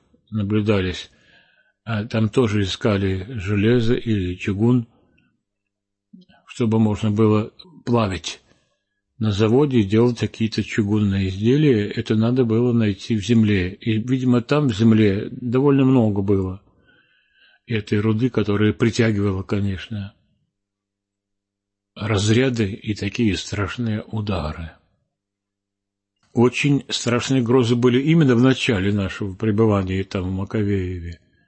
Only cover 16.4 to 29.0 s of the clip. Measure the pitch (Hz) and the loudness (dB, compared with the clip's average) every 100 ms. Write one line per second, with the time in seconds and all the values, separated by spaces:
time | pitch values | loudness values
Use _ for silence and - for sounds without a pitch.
16.4 | 95 92 _ _ _ _ _ _ _ _ | -2 -8 _ _ _ _ _ _ _ _
17.4 | _ _ - 110 - 104 110 110 127 - | _ _ -6 -6 -2 0 2 2 0 0
18.4 | 104 101 107 - 120 110 113 101 101 95 | 0 2 2 2 0 2 2 2 0 -2
19.4 | 92 104 98 92 - 104 98 - _ _ | -4 -4 -4 -6 -8 -10 -10 -16 _ _
20.4 | _ _ _ _ _ _ _ _ _ _ | _ _ _ _ _ _ _ _ _ _
21.4 | _ _ _ _ _ - 107 104 104 110 | _ _ _ _ _ -8 -2 0 2 2
22.4 | 131 117 98 - 113 98 98 - 110 87 | 2 0 -4 -4 -8 -6 -6 -2 0 -2
23.4 | - 101 95 - 117 107 - 110 107 90 | -6 -6 -6 -4 -4 -4 -6 -8 -4 -4
24.4 | 76 80 80 - _ _ _ _ _ _ | -6 -8 -14 -16 _ _ _ _ _ _
25.4 | _ _ _ _ _ _ _ _ _ 117 | _ _ _ _ _ _ _ _ _ 2
26.4 | 123 - 147 143 - - 120 120 - 135 | 2 2 0 0 -2 -6 -2 -2 0 0
27.4 | 117 131 117 120 123 123 151 165 139 117 | 2 2 2 2 2 2 2 4 4 4
28.4 | 131 127 - 101 98 104 | 4 2 0 0 0 -2